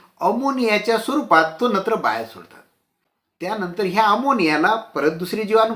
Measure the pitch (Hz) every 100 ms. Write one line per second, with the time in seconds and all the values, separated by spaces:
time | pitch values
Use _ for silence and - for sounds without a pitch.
0 | _ _ 180 233 269 254 233 208 208 226
1 | 226 294 - 160 160 - 240 196 208 220
2 | 120 113 113 92 85 - _ _ _ _
3 | _ _ _ _ 175 214 180 175 190 196
4 | 214 226 277 247 160 151 185 226 - 147
5 | 147 165 175 214 208 220 226